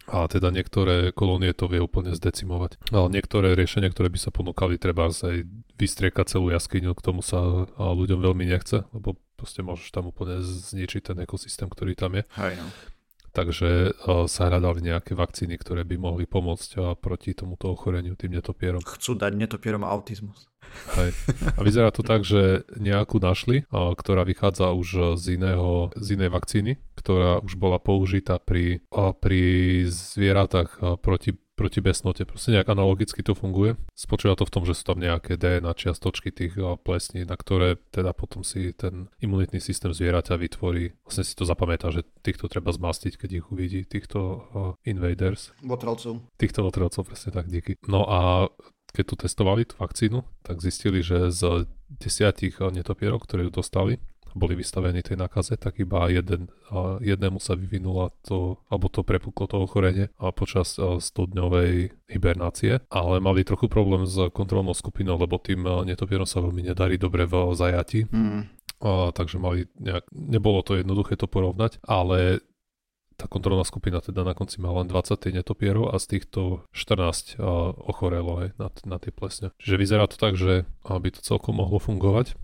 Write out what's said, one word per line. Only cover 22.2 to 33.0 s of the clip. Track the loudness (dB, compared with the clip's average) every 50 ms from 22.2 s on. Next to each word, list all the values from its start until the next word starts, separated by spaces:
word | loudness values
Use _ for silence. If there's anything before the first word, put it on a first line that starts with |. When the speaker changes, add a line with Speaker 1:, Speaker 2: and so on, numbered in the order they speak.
| 4
Speaker 1:
že | 4 4 6 6 6 4 2 0 -4 -8 -4
nejakú | 0 0 2 2 2 2 2 2
našli, | 4 4 2 2 2 2 2 2 0 0 0
a, | 0 0 0
ktorá | 0 -2 0 2 2 4 4
vychádza | 2 2 2 2 2 2 4 2 2
už | 2 2 -2 -2 0 2 2 2 2 0
z | 0 -2 0
iného, | 0 2 2 2 2 2 2 2 2 2 0 -4 -4
z | -4 0 0
inej | 2 2 2
vakcíny, | 2 0 -2 0 0 0 2 0 0 -4 -6 -12 -16
ktorá | -6 -2 2 4 4 4 4 4 2 0
už | -4 -4 0
bola | 2 2 2 2 2
použitá | 2 2 4 4 2 2 0 0 0 -2 0
pri, | 0 2 2 2 2 2 0 -2 -6 _ 0
a, | 2 2 2
pri | 2 2 2 2 4 4 6 6 4 4 4 4 4 4 2 0
zvieratách, | -2 -4 -8 -8 -2 2 4 4 6 4 4 4 4 2 0 0 -2 -4
a, | -2 -2 0
proti, | 0 2 2 2 2 2 -2 -4 -4 _ _ _
proti | -2 -2 0 0 0
besnote. | 2 2 2 2 0 -2 -2 -2 -4
Proste | -8 -8 -4 0 4
nejak | 4 4 4
analogicky | 4 2 4 4 4 4 2